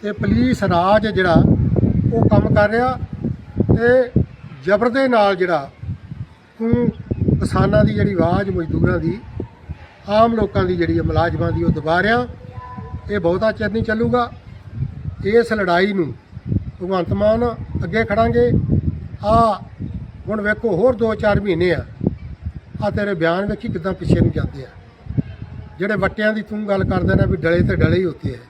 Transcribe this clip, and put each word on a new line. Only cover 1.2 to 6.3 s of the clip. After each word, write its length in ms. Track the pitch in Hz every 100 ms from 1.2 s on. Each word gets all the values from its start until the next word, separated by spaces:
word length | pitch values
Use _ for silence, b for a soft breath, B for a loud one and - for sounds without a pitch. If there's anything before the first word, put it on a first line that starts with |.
| 185 160 - - - - - - -
ਉਹ 160 | 226 -
ਕੰਮ 260 | 208 208
ਕਰ 140 | 214 208
ਰਿਹਾ 280 | 226 247 156 - - - - - - -
ਤੇ 540 | - 233 254 247 - - - - -
ਜਬਰ 240 | 139 202 240
ਦੇ 180 | 240 269
ਨਾਲ 280 | 240 202 190
ਜਿਹੜਾ 340 | 180 160 139 - - - - - -